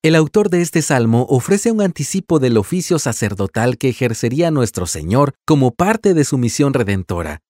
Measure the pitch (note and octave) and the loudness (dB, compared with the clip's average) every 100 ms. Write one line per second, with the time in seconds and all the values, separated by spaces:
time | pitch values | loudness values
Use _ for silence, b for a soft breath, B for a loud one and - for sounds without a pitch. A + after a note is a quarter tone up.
0 | D#3+ D#3+ D#3 G#3+ G#3 F3 E3+ E3+ D3 C#3 | 4 4 4 2 2 0 0 -2 0 2
1 | A#2 A#2 B2+ C3 - G3+ A#3 A3 G3 - | 2 2 2 0 0 0 0 0 -2 -2
2 | C#3+ G3 - D#3+ B2+ A2+ G2+ F#3 - E3 | -6 -6 0 0 2 0 0 -4 -2 -2
3 | C#3 A2+ G#2+ G2+ G2 - B2 - C3+ A#2 | -2 -4 -4 -4 -4 -2 -2 0 -4 -2
4 | B2 A2+ A#2+ C3 E3+ D3 A#2 - F2+ E2 | -4 -2 -4 0 0 0 -2 -2 -6 -6
5 | D#2 A#2 C#3+ - - D3+ B2+ - F#3 A3 | -2 2 2 -2 0 2 2 2 0 2
6 | G#3 E3+ C#3 C3+ A#2+ - C#3+ C3+ G2+ G2 | 2 2 2 0 -2 0 0 0 -2 -2
7 | F2+ F2 D#2+ D2+ _ | -4 -6 -6 -10 _